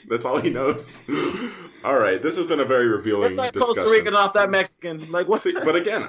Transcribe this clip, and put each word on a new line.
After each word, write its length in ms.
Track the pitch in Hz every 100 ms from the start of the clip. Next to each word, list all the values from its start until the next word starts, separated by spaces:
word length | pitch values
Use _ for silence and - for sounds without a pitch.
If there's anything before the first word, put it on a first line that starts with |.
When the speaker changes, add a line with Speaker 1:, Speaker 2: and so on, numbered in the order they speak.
| -
Speaker 1:
That's 200 | 120 123
all 120 | 143
he 120 | -
knows. 440 | 120 135 - - - -
<laughs> 720 | - - 196 240 190 165 -
All 140 | 110 135
right, 220 | 101 92
this 140 | 143 160
has 100 | 170
been 140 | 151
a 40 | 123
very 200 | 131 120
revealing 480 | 104 107 104 - 95
Speaker 2:
Get 20 |
that 140 | 254
Speaker 1:
discussion. 200 | 202 240 214
Speaker 2:
Costa 140 | 190
Rican 240 | 220 214
off 200 | 202 196
that 160 | 208 196
Mexican. 600 | 190 185 - 175 160 160
Like, 180 | 175 180
what? 120 | 214
Speaker 1:
See, 120 | 185
but 200 | 175 156 170
again, 260 | 196 220